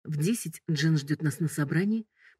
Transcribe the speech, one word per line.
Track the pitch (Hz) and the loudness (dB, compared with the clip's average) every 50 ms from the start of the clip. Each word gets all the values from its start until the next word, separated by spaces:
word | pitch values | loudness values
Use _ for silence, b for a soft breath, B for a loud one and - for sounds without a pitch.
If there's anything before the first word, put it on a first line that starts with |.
| - | -8
В | - 156 147 | -6 -2 0
десять | 151 190 240 - - 165 160 - _ - | 0 0 0 0 -4 -8 -10 -8 _ -2
Джен | 160 139 147 160 160 147 | 0 2 4 4 4 2
ждет | 139 139 151 - | 2 0 -2 -2
нас | 156 147 - - | 0 -2 -2 0
на | 165 151 | -2 -2
собрании, | - - 147 139 151 160 196 208 220 226 220 b b b b b b | 0 -2 0 0 2 2 2 2 0 -2 -2 b b b b b b